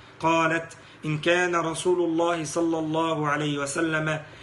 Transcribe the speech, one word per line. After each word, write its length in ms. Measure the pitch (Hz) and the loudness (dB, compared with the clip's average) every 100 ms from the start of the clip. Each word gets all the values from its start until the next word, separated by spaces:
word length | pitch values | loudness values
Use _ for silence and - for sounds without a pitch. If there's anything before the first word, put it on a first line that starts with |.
| - - | -20 -4
قالت: 580 | 165 165 160 165 165 - - - 156 | 0 2 2 0 -4 -12 -20 -10 -4
إن 120 | 151 | 0
كان 380 | 160 175 180 170 | 2 4 2 0
رسول 540 | 160 156 185 175 170 | 0 -2 0 2 2
الله 340 | 160 170 170 | 2 2 0
صلى 360 | 151 170 165 160 | -2 -2 0 0
الله 480 | 156 160 165 156 151 | 0 0 0 0 0
عليه 300 | 147 151 143 | 0 0 -2
وسلم 640 | 139 175 165 156 156 151 - - | -2 -2 0 0 -2 -4 -8 -18